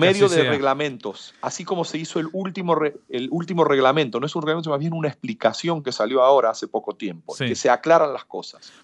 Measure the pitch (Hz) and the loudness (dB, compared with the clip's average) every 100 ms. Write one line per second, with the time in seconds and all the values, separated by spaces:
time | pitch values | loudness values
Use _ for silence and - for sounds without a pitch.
0 | 175 202 196 165 127 139 139 135 147 120 | 4 6 4 4 4 2 2 0 -2 -4
1 | 104 - - _ 127 - 175 180 - 160 | -10 -10 -16 _ -8 -8 -4 -4 -4 -6
2 | 160 170 160 190 190 190 175 156 147 - | -6 -6 -4 -6 -6 -4 -2 0 0 -4
3 | - 127 131 170 165 170 147 135 131 156 | -8 -8 -4 -6 -2 2 4 4 4 2
4 | 131 120 151 170 156 170 156 143 165 165 | 0 -2 -4 -4 -2 -2 -2 -4 -4 -4
5 | 139 - 127 107 113 - 170 156 131 117 | -4 -6 -10 0 0 0 -2 -2 -4 -2
6 | 110 131 127 139 113 110 107 110 - - | 0 4 6 6 4 -2 -6 -6 -6 -8
7 | 101 82 - - 127 120 131 120 156 165 | -8 -8 -12 -6 -4 0 2 2 4 4
8 | 151 120 - 95 - - - - | 4 -4 -10 -14 -14 -20 -20 -20